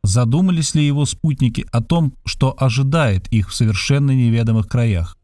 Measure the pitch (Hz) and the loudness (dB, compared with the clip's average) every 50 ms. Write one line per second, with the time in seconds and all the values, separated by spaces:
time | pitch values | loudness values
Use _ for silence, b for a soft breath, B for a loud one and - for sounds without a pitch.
0 | - 101 92 120 123 113 123 160 190 190 180 165 151 - - 156 147 143 143 143 | 0 0 2 2 2 2 2 2 2 2 2 0 -2 -2 0 0 0 2 2 0
1 | 147 - - - - 160 143 - 131 120 113 - 117 - - 120 117 - 170 170 | -2 -2 -4 -4 -2 -2 0 2 0 0 0 -2 -8 -4 -4 -4 -2 0 0 0
2 | 160 139 - - - - - - 135 131 - - 135 127 110 127 139 135 143 165 | 0 -2 -4 -6 -10 -10 -4 0 -2 -2 0 0 0 0 2 0 0 0 2 2
3 | 151 120 98 92 - - - 110 92 - - - 120 110 110 - - - 139 143 | 2 2 0 -2 -2 0 0 0 0 -2 -2 -2 0 0 0 -2 0 0 0 2
4 | 143 139 131 131 123 117 113 117 113 113 113 113 104 - - 123 120 113 101 87 | 2 2 2 2 2 2 2 0 0 2 2 0 0 0 -2 0 0 0 0 -2
5 | 80 - - _ | -4 -6 -8 _